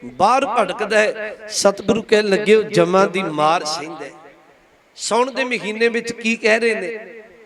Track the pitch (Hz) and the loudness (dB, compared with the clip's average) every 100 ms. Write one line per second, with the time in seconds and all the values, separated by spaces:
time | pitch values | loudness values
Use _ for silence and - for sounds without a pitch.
0 | 123 123 185 254 - 233 196 175 208 214 | -18 0 2 2 0 -2 -2 -2 0 2
1 | 214 220 214 - 214 - 202 196 208 226 | 2 -2 -10 -12 -10 0 0 0 -2 -2
2 | 220 214 214 190 - 220 202 - 170 185 | 2 2 2 0 4 4 4 2 2 4
3 | 196 180 190 151 151 170 156 160 156 156 | 2 0 -4 0 2 2 -2 -8 -10 -12
4 | 143 139 156 - _ _ _ _ _ - | -16 -16 -20 -20 _ _ _ _ _ -12
5 | - 220 254 254 254 233 180 214 233 233 | -2 0 0 -2 -4 -4 -6 -2 0 0
6 | 233 233 220 226 220 220 233 220 - 220 | -6 -6 -4 0 2 2 2 -2 -6 -10
7 | 220 - 220 180 | -14 -20 -20 -20